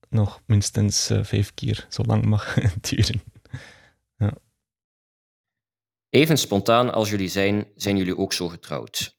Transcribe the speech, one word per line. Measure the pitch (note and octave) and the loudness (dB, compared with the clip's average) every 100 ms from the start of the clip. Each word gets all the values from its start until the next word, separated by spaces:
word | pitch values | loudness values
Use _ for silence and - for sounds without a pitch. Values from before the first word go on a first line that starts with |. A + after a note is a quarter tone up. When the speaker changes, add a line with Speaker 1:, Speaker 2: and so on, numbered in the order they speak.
| - | -4
Speaker 1:
nog | A2+ G2 - - | 0 0 -2 0
minstens, | G2+ - A2 G#2 - - | 2 2 0 0 0 0
eh, | G#2+ | -2
vijf | G2+ G#2+ G2+ | 0 0 -2
keer | - B2 G#2+ - | -4 -4 -4 -6
zo | - | -4
lang | A2+ A2 | 0 2
mag | A2 G#2+ - - G#2 | 2 0 0 0 0
<laughs> | - - | -2 -4
duren. | - - G#2+ - - _ - - - _ _ _ - | -2 -2 -4 -8 -20 _ -18 -18 -20 _ _ _ -4
Ja. | G2+ - _ _ _ _ _ _ _ _ _ _ _ _ _ _ _ _ _ | -4 -4 _ _ _ _ _ _ _ _ _ _ _ _ _ _ _ _ _
Speaker 2:
Even | B2 D#3+ C#3+ | 4 6 4
spontaan | - G2+ G#2+ A#2 B2 | 0 0 4 4 4
als | A2+ G#2 | 0 0
jullie | G#2 F2+ | -2 -2
zijn, | F#2+ G2 G#2 G#2 - | 0 2 0 -4 -6
zijn | G#2 G2 | -2 0
jullie | F2+ E2 | 0 -2
ook | F#2+ | -4
zo | - F2 | -4 -6
getrouwd. | E2 - C#2+ A1 - - | -10 -10 -10 -8 -10 -10